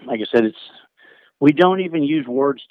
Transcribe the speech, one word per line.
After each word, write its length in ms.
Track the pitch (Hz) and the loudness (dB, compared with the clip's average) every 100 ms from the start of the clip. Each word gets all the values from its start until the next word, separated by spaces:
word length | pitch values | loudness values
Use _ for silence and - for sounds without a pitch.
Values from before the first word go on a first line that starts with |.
| - | -6
like 140 | 117 | -10
I 60 | 107 | -2
said, 140 | 120 | 0
it's, 140 | 110 - - - _ _ _ _ _ - | 0 -4 -20 -20 _ _ _ _ _ 0
we 140 | 139 | 2
don't 260 | 151 180 190 | 4 2 2
even 240 | 185 165 | -2 -2
use 240 | 143 156 123 | -2 -2 -4
words 360 | 123 139 131 - | -2 -2 -2 -10